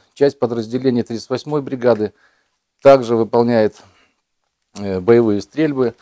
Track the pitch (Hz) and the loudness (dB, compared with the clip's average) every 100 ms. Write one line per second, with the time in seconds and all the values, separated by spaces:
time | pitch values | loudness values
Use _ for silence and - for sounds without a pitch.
0 | _ - 143 139 120 117 110 123 131 120 | _ -2 -2 0 -4 -4 -6 -4 -2 -2
1 | 110 113 - 127 - 151 131 131 123 113 | -4 -8 -8 -8 -6 -8 -6 -4 0 0
2 | 104 - _ _ _ _ _ _ 139 135 | -2 -10 _ _ _ _ _ _ 4 4
3 | 117 117 107 120 120 117 107 - _ _ | 4 -2 0 0 2 2 0 -2 _ _
4 | _ _ _ _ _ _ _ - 101 92 | _ _ _ _ _ _ _ -12 -8 -4
5 | 90 117 113 104 95 139 156 135 123 - | 2 4 4 -2 -4 -4 -4 -2 -4 -6